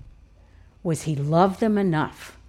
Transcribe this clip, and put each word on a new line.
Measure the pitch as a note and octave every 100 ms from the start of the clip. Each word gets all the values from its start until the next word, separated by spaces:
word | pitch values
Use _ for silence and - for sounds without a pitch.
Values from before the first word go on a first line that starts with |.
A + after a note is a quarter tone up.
| - - - - - - - -
was | F3+ D3+
he | D#3+
loved | C#3+ C#3+ E3 G3 F#3+
them | A3+ G#3
enough | G3 D#3 - - - -